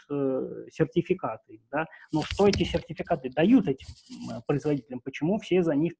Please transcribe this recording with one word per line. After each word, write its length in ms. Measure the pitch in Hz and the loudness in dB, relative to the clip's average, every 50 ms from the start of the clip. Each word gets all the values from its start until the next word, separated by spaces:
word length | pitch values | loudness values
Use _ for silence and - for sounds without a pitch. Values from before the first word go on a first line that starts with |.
| - - | -12 -8
э, 540 | 143 143 139 135 131 131 127 123 113 - - - - | -4 -2 -2 -2 -2 -2 -4 -6 -8 -12 -14 -8 -2
сертификаты, 880 | - 160 - - 175 - - 185 185 - 120 110 - _ - 110 110 _ _ 139 | -2 -2 0 0 -2 0 0 -2 -2 -2 -6 -6 -8 _ -20 -20 -20 _ _ -4
да, 140 | 151 160 - - - - - - | -4 -4 -4 -8 -20 -12 -4 -2
но 100 | 156 147 | -2 -2
что 260 | - - - 202 202 | -2 2 4 4 4
эти 160 | 196 - 170 | 4 4 0
сертификаты 640 | - - - - - 160 - 175 - 175 - - 127 | 0 -2 -4 -4 -6 -10 -8 -4 -4 -4 -4 -4 -4
дают 380 | - 151 165 208 262 247 202 160 | 0 2 4 6 6 6 6 4
этим, 180 | 131 - - - - - - - 254 - 120 123 117 | -2 -4 -6 -18 -20 -20 -20 -20 -16 -12 -10 -10 -10
м, 100 | 117 - | -8 -4
производителям? 540 | - 147 135 - 151 147 135 - - 127 127 - | -2 -2 0 0 0 -2 -2 -4 -8 -12 -12 -10
Почему 340 | 135 - - 147 170 208 214 | -10 -8 -4 -2 0 0 -2
все 220 | - - 175 185 170 | -2 0 2 2 2
за 120 | 165 143 | 2 2
них 180 | 139 165 170 - - | 2 0 0 -2 0